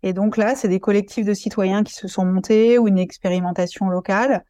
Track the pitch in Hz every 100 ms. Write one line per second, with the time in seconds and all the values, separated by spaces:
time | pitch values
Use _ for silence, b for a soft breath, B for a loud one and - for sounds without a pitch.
0 | 190 185 208 214 214 269 208 185 - 202
1 | 196 - 214 202 214 - 190 196 208 -
2 | 185 - 185 185 190 220 226 240 226 190
3 | 180 - 190 180 180 175 180 - 190 180
4 | - 196 254 208